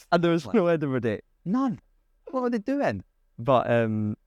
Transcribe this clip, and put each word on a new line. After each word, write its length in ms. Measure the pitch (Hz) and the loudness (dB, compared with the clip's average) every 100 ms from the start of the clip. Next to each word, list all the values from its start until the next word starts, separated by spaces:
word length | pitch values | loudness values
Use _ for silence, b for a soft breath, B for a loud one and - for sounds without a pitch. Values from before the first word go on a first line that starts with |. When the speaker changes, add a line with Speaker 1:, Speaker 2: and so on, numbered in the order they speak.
| - | 0
Speaker 1:
and 140 | 175 | 0
there 60 | 170 | 2
was 140 | 170 | 0
Speaker 2:
Dunfermline? 200 | 110 220 | 0 2
Speaker 1:
no 40 | 170 | 2
Edinburgh 280 | 170 143 131 | 2 0 -2
date. 240 | 113 101 - _ | -2 -4 -8 _
Speaker 2:
None. 340 | 165 240 269 180 _ _ _ _ - | -4 -2 -2 -4 _ _ _ _ -10
What 140 | 262 | -4
are 40 | 247 | -2
they 80 | 240 | -2
doing? 440 | 240 285 202 101 - _ _ - | -2 -2 -2 -4 -8 _ _ -6
Speaker 1:
But, 320 | 117 127 - | 2 2 4
um, 460 | 120 113 107 107 107 | 2 2 0 -2 -4